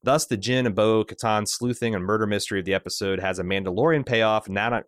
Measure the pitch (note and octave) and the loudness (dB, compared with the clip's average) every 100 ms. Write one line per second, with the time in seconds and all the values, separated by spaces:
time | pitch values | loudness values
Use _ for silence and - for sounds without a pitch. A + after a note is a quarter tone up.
0 | - C#3+ - G#2+ G2+ B2+ B2 F#2+ G#2+ A2 | 2 2 2 -4 0 2 2 2 4 4
1 | G#2 - A#2 G#2+ G#2 - B2 A#2+ A#2 G#2 | 0 -2 0 0 0 -2 -4 -2 -2 -2
2 | F#2 G#2+ G#2+ G#2 - G2 F2+ F#2+ - - | 0 0 2 0 -2 -4 0 -2 -2 -6
3 | G2 F#2+ F#2+ F2+ F2+ G2 F#2+ F2+ D3 D#3 | -2 -2 -2 -2 -2 -2 -2 0 2 2
4 | C3 A#2 A2 G#2+ - G2 A2 A#2 | 0 2 2 2 -2 -4 -2 -2